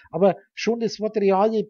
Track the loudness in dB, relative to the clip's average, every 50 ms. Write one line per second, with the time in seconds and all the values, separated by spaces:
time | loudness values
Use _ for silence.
0 | -20 -12 -2 2 2 2 2 0 -6 _ _ -6 -4 -4 -2 -2 -2 -4 -4 -6
1 | -8 -6 -4 0 0 2 2 2 2 0 0 -2 -4 -4